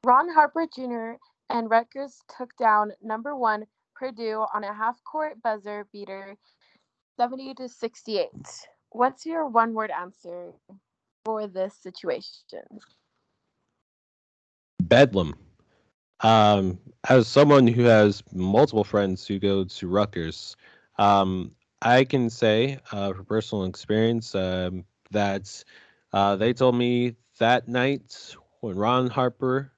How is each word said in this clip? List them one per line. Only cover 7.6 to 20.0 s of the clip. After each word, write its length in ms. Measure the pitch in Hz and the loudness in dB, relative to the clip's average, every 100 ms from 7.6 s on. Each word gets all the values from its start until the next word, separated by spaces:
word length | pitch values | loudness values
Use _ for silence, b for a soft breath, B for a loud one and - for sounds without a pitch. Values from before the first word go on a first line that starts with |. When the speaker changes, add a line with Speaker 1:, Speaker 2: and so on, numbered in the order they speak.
| 254 | -16
Speaker 1:
sixty-eight. 960 | _ 233 - - 202 139 - - - - _ _ | _ -10 -10 -6 -4 -4 -8 -20 -20 -20 _ _
What's 360 | 226 247 262 320 | -2 -2 -2 -10
your 220 | 330 294 | -6 -2
one-word 440 | 233 226 220 214 | 0 0 -4 -6
answer 640 | 156 180 _ 175 175 175 175 _ 196 _ _ _ _ | -8 -10 _ -18 -16 -16 _ _ -20 _ _ _ _
for 240 | - 220 208 | -8 -6 -6
this 280 | 185 190 _ | -6 -6 _
situation? 1040 | 185 - - 135 - - _ - - 208 _ _ _ _ _ _ _ _ _ _ _ _ _ _ _ _ _ _ _ - | -20 -10 -6 -6 -10 -20 _ -20 -18 -20 _ _ _ _ _ _ _ _ _ _ _ _ _ _ _ _ _ _ _ -8
Speaker 2:
Bedlam. 540 | 85 120 135 98 80 - _ _ _ _ _ _ _ _ | 2 6 6 4 -4 -8 _ _ _ _ _ _ _ _
Um, 580 | 113 113 104 104 95 90 - _ - | 2 6 6 4 0 -6 -14 _ 2
as 180 | 127 113 | 4 4
someone 400 | 139 147 143 120 | 4 8 8 6
who 160 | 117 | 4
has 400 | 120 110 104 101 - | 6 8 6 2 -10
multiple 520 | 92 92 107 147 113 | -6 0 2 4 2
friends 420 | 104 101 98 92 - | 0 0 0 -4 -6
who 140 | 98 | -2
go 240 | 101 98 | 0 0
to 240 | 92 - 92 | -4 -8 -2
Rutgers, 680 | 98 | 0